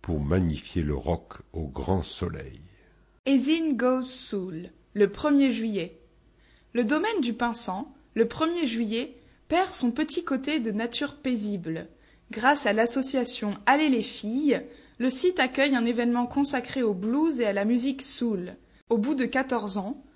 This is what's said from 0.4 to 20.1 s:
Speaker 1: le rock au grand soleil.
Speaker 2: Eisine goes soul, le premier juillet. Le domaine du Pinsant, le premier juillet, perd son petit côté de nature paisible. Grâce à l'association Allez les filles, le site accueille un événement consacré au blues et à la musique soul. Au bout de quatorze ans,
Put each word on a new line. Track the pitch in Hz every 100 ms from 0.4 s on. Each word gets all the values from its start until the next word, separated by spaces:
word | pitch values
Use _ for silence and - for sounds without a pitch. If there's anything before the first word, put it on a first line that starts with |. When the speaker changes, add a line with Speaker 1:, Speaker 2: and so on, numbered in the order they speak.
| 87 71 - 90
Speaker 1:
le | 73
rock | 69 71 82 - - -
au | 82 76
grand | 67 82 95
soleil. | - - 87 - 67 - - - _ _ _ _ 269
Speaker 2:
Eisine | 269 262 330 320 233
goes | 254 254
soul, | 254 - - 202 185 160 180 - _
le | 208 202
premier | - 302 285 269
juillet. | 220 226 196 170 - _ _ _ _ _ _ _
Le | 233
domaine | 220 302 427 415
du | 240
Pinsant, | 214 240 220 - 185 294 - _
le | 220 226
premier | - 320 349 269
juillet, | 226 214 226 - - - _ -
perd | 339 370
son | - 240
petit | 240 311 359
côté | 339 269 269 302
de | 226
nature | 208 233 - 285 -
paisible. | 262 233 208 202 170 165 170 - _ _ -
Grâce | 214 254 294 214
à |
l'association | 214 233 269 262 262 233 - 208 196
Allez | - 285 311
les | 240
filles, | - - 208 254 302 214 - - - -
le | 254
site | 254 359 359
accueille | 262 262 285
un | 254 233
événement | 233 240 240 247
consacré | 277 277 254 240 269
au | 226
blues | 185 214 277 320 254
et | 214
à |
la | 196
musique | 208 240 269 269
soul. | - - 233 190 180 - _ _ -
Au | 233
bout | 240
de | 269
quatorze | 247 262 262 240 208 196
ans, | 196 294 -